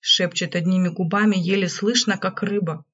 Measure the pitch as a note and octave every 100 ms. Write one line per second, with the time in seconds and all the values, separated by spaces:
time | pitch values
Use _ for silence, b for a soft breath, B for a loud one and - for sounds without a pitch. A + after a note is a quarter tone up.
0 | - - F3+ - F3 F3+ E3 F#3 F3+ E3+
1 | E3+ G3+ G#3+ F#3+ F3 G3 F3+ - G3+ B3
2 | - F#3+ F#3+ F#3+ F#3+ G3+ E3+ D#3+ -